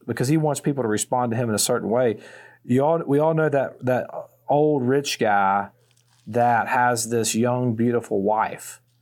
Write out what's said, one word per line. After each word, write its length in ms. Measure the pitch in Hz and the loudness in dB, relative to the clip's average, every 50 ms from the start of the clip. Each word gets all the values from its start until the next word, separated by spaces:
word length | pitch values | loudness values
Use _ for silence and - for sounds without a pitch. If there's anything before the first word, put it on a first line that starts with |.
| _ | _
because 220 | 123 117 - 127 131 | -8 -6 -4 -2 0
he 80 | 156 | 0
wants 240 | 160 151 151 139 - | 0 0 0 -2 -2
people 240 | - 151 139 135 120 | -4 -4 -2 -2 -2
to 40 | 107 | -2
respond 440 | 107 101 - - 131 123 123 117 | -2 -2 -2 -2 -2 0 0 0
to 40 | 113 | -2
him 120 | 127 123 113 | -2 -2 -2
in 60 | 107 | -2
a 20 | 98 | -2
certain 320 | - - 123 110 101 98 | 0 0 -2 -2 -2 0
way. 280 | 110 127 127 113 104 - - - - - - - - _ - | 0 2 2 0 -2 -4 -8 -18 -20 -20 -20 -20 -20 _ -4
You 200 | - 123 131 139 | -2 0 2 2
all, 140 | 156 165 165 - | 2 0 0 0
we 140 | - 139 143 | 0 0 2
all 160 | 156 165 160 | 2 2 2
know 140 | 160 156 151 | 2 2 2
that, 360 | 139 135 123 - - - 127 | 2 0 -2 -2 -6 -6 -4
that 220 | 123 127 117 - - - - - - _ _ _ - | -2 -2 -2 -4 -6 -10 -14 -14 -16 _ _ _ 0
old 380 | 143 147 151 151 151 139 120 | 2 2 2 2 2 2 2
rich 320 | 123 135 143 139 - - - | 2 0 0 0 -2 -2 0
guy 520 | 117 107 101 101 98 95 98 101 101 - - _ _ _ _ _ _ _ _ _ _ 110 | 0 2 2 4 4 2 2 0 -2 -4 -10 _ _ _ _ _ _ _ _ _ _ -4
that 400 | 107 120 120 120 117 110 98 - | 0 2 2 4 4 2 0 0
has 400 | 127 123 123 123 120 113 113 113 | 0 2 2 2 2 0 -2 -2
this 240 | 120 117 107 110 - | 0 0 0 0 0
young, 400 | 110 120 123 123 127 127 123 110 | 0 0 0 0 0 0 -2 0
beautiful 480 | 110 117 120 117 117 - - 110 101 | 0 0 0 0 0 -2 -2 -2 0
wife. 580 | 98 104 107 110 101 - - - - - - - _ _ _ _ | 0 0 0 0 0 -2 -4 -10 -14 -18 -20 -20 _ _ _ _